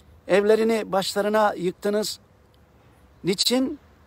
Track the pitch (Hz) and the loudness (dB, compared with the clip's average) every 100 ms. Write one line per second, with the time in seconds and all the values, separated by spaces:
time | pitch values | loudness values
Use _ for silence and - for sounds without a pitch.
0 | _ - - 190 208 220 226 220 196 190 | _ -14 0 2 4 4 2 0 0 -2
1 | 185 202 202 214 208 - 180 - 208 208 | -2 -2 0 2 2 0 -6 -4 -4 -2
2 | - - _ _ _ _ _ _ _ _ | -4 -10 _ _ _ _ _ _ _ _
3 | _ _ 165 196 - 247 269 294 - - | _ _ -4 -2 0 0 -2 -6 -16 -20